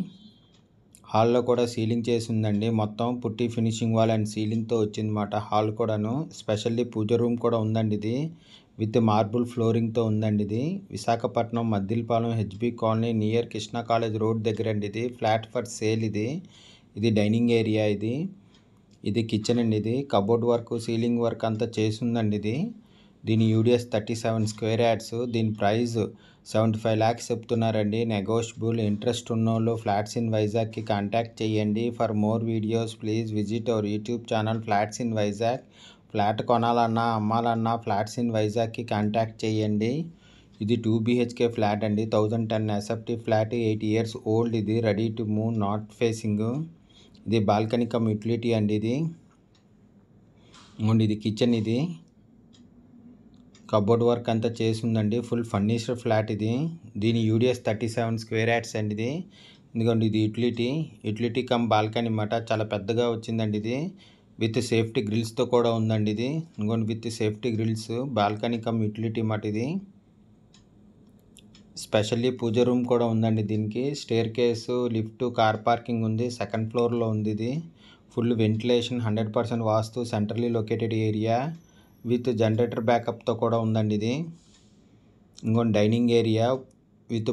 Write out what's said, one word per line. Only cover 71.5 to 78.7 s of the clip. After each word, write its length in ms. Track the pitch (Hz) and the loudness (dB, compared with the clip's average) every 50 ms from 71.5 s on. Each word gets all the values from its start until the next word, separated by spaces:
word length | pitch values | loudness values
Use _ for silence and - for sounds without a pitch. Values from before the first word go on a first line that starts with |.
| - - - - - - | -20 -20 -20 -20 -16 -16
Specially 540 | - - - 107 104 - 123 117 120 127 127 123 | -8 0 0 0 2 2 0 0 0 0 -2 -2
పూజ 220 | 117 117 107 123 120 123 | -2 0 2 2 2 4
రూమ్ 160 | 123 123 120 | 2 0 2
కూడా 200 | 123 123 117 117 117 | 2 2 2 2 2
ఉందండి 360 | 113 110 113 113 110 110 104 | 2 2 2 2 2 0 0
దీనికి. 400 | 98 107 107 107 107 107 120 131 143 147 | -2 -2 -2 -2 -2 -4 -4 -4 -4 -4
స్టేర్ 340 | - - - 117 113 113 110 110 | -6 -4 -2 0 0 0 0 0
కేసు, 420 | 127 120 120 117 110 - - 123 123 123 120 113 | 2 2 2 2 0 -2 -2 -2 0 0 0 0
లిఫ్ట్, 320 | 110 107 110 - - 127 120 120 120 | -2 -4 -4 -6 -4 -4 -2 2 2
కార్ 220 | 113 110 107 107 - | 4 4 2 2 2
పార్కింగ్ 400 | 120 117 117 - - 120 113 110 | 0 0 0 0 -4 -2 -2 0
ఉంది. 200 | 110 110 110 123 120 | 0 0 0 -2 -2
సెకండ్ 360 | 113 - 107 - - 110 110 110 | -4 -6 -6 -4 -2 -4 -4 -2
ఫ్లోర్‌లో 380 | 117 123 117 120 120 117 113 110 | 0 0 2 2 2 0 0 0
ఉంది 220 | 110 107 104 107 | 0 0 0 -2
ఇది. 200 | 107 104 113 120 139 165 165 - - - - - - - _ - | -2 -2 -2 -4 -4 -6 -8 -10 -16 -20 -20 -20 -20 -20 _ -10
ఫుల్ 240 | - 123 113 120 120 | -4 -2 0 2 2
వెంటిలేషన్, 640 | 110 110 107 107 107 117 120 | 2 2 2 2 0 0 2